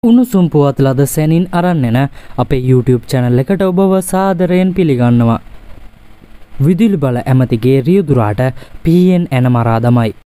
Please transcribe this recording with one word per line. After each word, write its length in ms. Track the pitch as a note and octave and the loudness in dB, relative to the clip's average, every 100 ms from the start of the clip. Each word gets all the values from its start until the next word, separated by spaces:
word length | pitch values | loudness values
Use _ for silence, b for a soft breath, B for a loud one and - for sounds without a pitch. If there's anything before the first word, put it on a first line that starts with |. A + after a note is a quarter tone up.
| A#3 | 4
උණුසුම් 380 | A#3+ A#3+ G3 F3 | 2 2 0 0
පුවත් 280 | D3 C#3+ C3+ | 2 0 0
ලද 200 | C3+ C3 C#3 | -2 0 -2
සැනින් 400 | - D#3 E3 F3+ F3 | 0 0 0 0 -2
අරන් 260 | F3+ E3+ | -2 -2
එන 120 | B2 A#2 C#3 B B B | 0 0 -2 B B B
අපේ 220 | B2 C3+ B2+ | -4 -2 2
YouTube 380 | B2+ A#2+ B2 - | 0 2 -2 -2
චැනල් 320 | C3 B2 B2 | -2 0 0
එකට 200 | C3+ G3 | 0 -2
ඔබව 320 | F#3+ F3+ G3 F#3+ F#3 | 0 0 2 0 -2
සාදරයෙන් 600 | F#3 G3 F#3 F3 F3+ F#3 | -2 -2 0 0 0 0
පිළිගන්නවා. 640 | F#3 E3+ B2+ A#2+ A#2+ A#2 A2+ - - - - - - - - - - - - C#3 | 0 0 2 2 2 2 0 -6 -20 -18 -18 -18 -20 -20 -20 -20 -20 -16 -4 0
විදුලි 320 | F3+ A3+ F#3+ | 2 0 0
බල 160 | C#3 A#2+ | -2 -2
ඇමතිගේ 600 | - C3 B2+ A#2+ A#2+ C3+ B2+ | 0 0 2 0 2 0 2
රියදුරාට 560 | F#3+ D#3 B2+ G#2+ G#2 C3 B2+ B B | 0 2 0 0 -2 -4 -4 B B
පී 200 | D#3+ F3 F#3 | 0 2 4
එන් 100 | F3+ F3 | 2 0
ඇන 180 | C3 B2+ | 0 0
මරා 280 | A#2+ A#2 A2+ | 2 0 0
දමයි. 280 | A#2+ A#2+ A2+ - _ | 2 2 0 -6 _